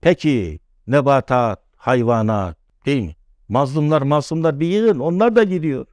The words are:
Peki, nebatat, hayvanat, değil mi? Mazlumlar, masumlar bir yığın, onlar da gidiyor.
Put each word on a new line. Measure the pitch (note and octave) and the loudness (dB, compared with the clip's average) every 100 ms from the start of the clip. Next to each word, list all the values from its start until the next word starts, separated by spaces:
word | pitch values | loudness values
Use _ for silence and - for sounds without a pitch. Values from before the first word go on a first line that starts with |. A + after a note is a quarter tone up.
Peki, | E3+ F3 D#3 B2+ F2 D2+ _ _ - | 2 2 0 0 -2 -10 _ _ 0
nebatat, | C#3 C#3 C#3 - B2 A#2 F#2+ _ _ | 0 2 0 2 0 0 -4 _ _
hayvanat, | - B2+ A#2 A#2 A2 G#2+ F#2 D#2+ _ _ - | -2 0 2 0 0 -2 -4 -10 _ _ -4
değil | C#3+ | -4
mi? | F2+ - _ _ _ | -4 -12 _ _ _
Mazlumlar, | A2 C#3 D3 D3+ D#3 | -2 -2 -2 0 0
masumlar | C#3 D3 C#3 D#3+ E3 C#3+ | 2 -2 -2 -2 -2 -2
bir | E3 | -2
yığın, | G3+ A3+ E3 | 0 2 0
onlar | D3 F3 A#3 A#3 | -2 0 2 2
da | |
gidiyor. | G#3+ F3+ D#3 C3 C3 | 2 0 -4 -6 -8